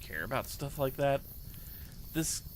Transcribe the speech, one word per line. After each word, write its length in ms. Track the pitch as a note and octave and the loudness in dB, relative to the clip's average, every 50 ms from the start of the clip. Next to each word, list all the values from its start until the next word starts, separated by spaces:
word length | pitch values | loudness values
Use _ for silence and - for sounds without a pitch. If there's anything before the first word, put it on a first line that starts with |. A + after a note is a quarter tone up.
care 240 | - - - D#2+ D#2+ | -8 -4 -2 -2 0
about 220 | G2 C3+ B2 G#2 | 2 2 2 2
stuff 320 | - - - D3 C#3 - D3+ | 0 -2 -4 -4 -2 0 2
like 180 | C#3+ C3+ B2+ | 2 2 4
that? 260 | - C#3+ C#3 C#3 C#3 - - - - - - - - - - - - - - - - - - - | 4 6 6 6 6 2 -2 -8 -10 -8 -8 -8 -8 -10 -10 -10 -10 -10 -10 -10 -10 -10 -2 0
This 300 | E3 D#3+ - - - - - - | 0 2 2 0 -2 -4 -6 -4